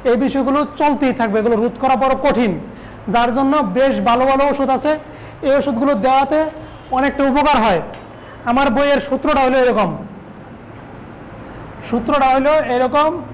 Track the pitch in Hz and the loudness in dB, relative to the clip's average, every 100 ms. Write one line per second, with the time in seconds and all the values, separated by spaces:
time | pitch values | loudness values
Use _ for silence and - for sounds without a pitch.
0 | 254 233 277 277 262 277 285 - 294 277 | 2 2 0 0 0 0 -2 0 0 2
1 | 269 240 226 214 220 220 240 - 262 254 | 0 0 0 0 0 0 0 -2 0 2
2 | 262 262 294 233 226 160 - - - - | 2 2 0 2 0 -2 -8 -16 -18 -14
3 | - 226 240 254 269 302 220 208 269 208 | -2 0 2 2 2 2 0 2 2 2
4 | 202 240 269 269 285 277 269 254 294 302 | 2 2 2 2 2 0 0 0 0 -2
5 | - - - - 294 277 277 233 277 247 | -6 -18 -18 -6 2 2 2 0 0 2
6 | 262 269 277 311 311 - - - - 254 | 2 2 2 0 0 -6 -16 -18 -4 0
7 | 277 - 269 277 285 269 214 170 - - | 0 2 2 4 4 4 4 2 -2 -14
8 | - - - - 240 247 277 247 285 277 | -18 -20 -20 -10 -2 2 2 2 2 2
9 | - 269 294 277 262 262 247 214 190 - | 0 -2 2 2 4 4 4 2 0 -2
10 | - - - - - - - - - - | -10 -16 -18 -20 -18 -20 -18 -18 -18 -18
11 | - - - - - - - - - 233 | -18 -18 -18 -16 -16 -16 -16 -16 -6 -4
12 | 233 294 262 262 277 311 262 247 262 285 | 0 2 4 4 4 2 2 0 2 2
13 | 311 339 247 | 2 -2 -10